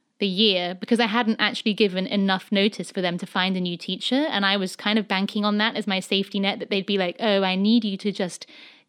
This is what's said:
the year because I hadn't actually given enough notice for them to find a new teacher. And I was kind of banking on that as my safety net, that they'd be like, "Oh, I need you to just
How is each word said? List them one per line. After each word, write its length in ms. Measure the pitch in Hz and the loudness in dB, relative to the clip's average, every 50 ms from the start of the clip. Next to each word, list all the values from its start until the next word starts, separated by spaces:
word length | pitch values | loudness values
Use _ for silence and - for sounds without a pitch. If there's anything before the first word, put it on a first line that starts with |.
| _ _ _ - | _ _ _ -4
the 100 | 202 202 | -2 0
year 460 | 185 180 226 214 190 180 180 175 180 | 2 4 4 4 4 2 0 -4 -6
because 260 | 185 - - 240 220 | -6 -2 0 2 2
I 80 | 240 220 | 2 2
hadn't 340 | 202 240 247 214 220 - | 2 2 2 2 2 2
actually 320 | - 208 240 - - 220 208 | 0 -2 -2 -2 -2 0 2
given 340 | - 220 202 180 185 185 185 | 4 2 2 2 0 -2 0
enough 440 | - 202 196 196 190 190 - - | 0 2 2 2 2 0 -2 0
notice 380 | - 196 196 214 202 - 180 - | 0 2 2 2 0 -2 -10 -8
for 120 | - - | -4 -2
them 160 | 180 180 175 175 | -2 -2 -2 -4
to 80 | - | -6
find 320 | - - 196 180 185 190 185 | -4 -2 0 0 0 0 -2
a 40 | |
new 160 | 180 180 175 175 | -2 -4 -4 -6
teacher. 480 | - - 185 180 - - 247 269 302 320 | -6 -6 -6 -6 -4 -2 0 0 0 0
And 160 | - 202 202 | 0 0 2
I 100 | 196 196 202 | 2 2 2
was 180 | 185 - - | 0 -2 -6
kind 220 | - - 208 214 220 | -4 -2 -2 -2 -2
of 120 | 202 - | -2 -2
banking 340 | 202 190 196 208 - 214 208 | -2 0 0 -2 -2 -2 0
on 140 | 208 208 208 | 0 2 2
that 180 | 214 226 - | 0 0 -2
as 100 | - 214 | -2 -4
my 140 | 214 196 190 | -2 -2 -4
safety 400 | 185 - 202 196 196 - - 202 | -2 0 0 -2 -2 -2 -2 -2
net, 200 | 196 196 196 - | -2 -2 -2 -4
that 100 | 180 - | -4 -4
they'd 160 | - 196 190 | -2 -2 -2
be 120 | - 202 196 | 0 0 0
like, 200 | 185 175 175 - | 0 -2 -2 -2
"Oh, 240 | - 220 202 196 196 | 0 2 2 2 2
I 120 | 185 185 | 2 0
need 280 | 185 196 208 226 240 214 | 2 4 4 4 4 4
you 140 | 208 190 190 | 0 -4 -4
to 140 | - 214 | -4 -4
just 360 | 180 - 202 175 - - - - - - - - - - _ | -2 -2 -4 -6 -6 -10 -16 -18 -20 -20 -20 -20 -20 -20 _